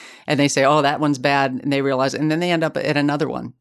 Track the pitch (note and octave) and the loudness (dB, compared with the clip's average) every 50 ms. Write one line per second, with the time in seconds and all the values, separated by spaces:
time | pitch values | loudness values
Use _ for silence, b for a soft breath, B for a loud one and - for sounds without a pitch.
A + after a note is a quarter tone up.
0 | B B B B B B D3+ C3+ C#3+ C#3 - D3 C3+ C3+ D3+ D#3 C#3 C#3 D3 B2+ | B B B B B B 0 2 2 2 2 2 4 4 4 4 4 2 0 0
1 | D3+ D3 C#3+ B2+ B2+ C#3+ C#3+ C#3 C#3 C3+ B2+ B2 - C#3+ C#3 C#3 C3+ C#3 C3+ B2+ | 0 0 0 0 0 0 2 2 0 0 -2 -4 -4 -2 -2 0 0 0 0 0
2 | C3+ C#3 B2+ - D3+ D#3 D#3 E3 F3 F3 E3+ E3 D#3+ D3+ D#3 - - D3+ D3+ D3 | 0 0 -2 -2 -2 -2 0 0 0 -2 0 0 -2 -2 -2 -2 -2 -2 0 0
3 | C#3+ D3 D3 D3 D#3 B2+ B2+ B2+ B2 B2 - _ | 0 0 0 -2 -2 -4 -6 -6 -10 -12 -14 _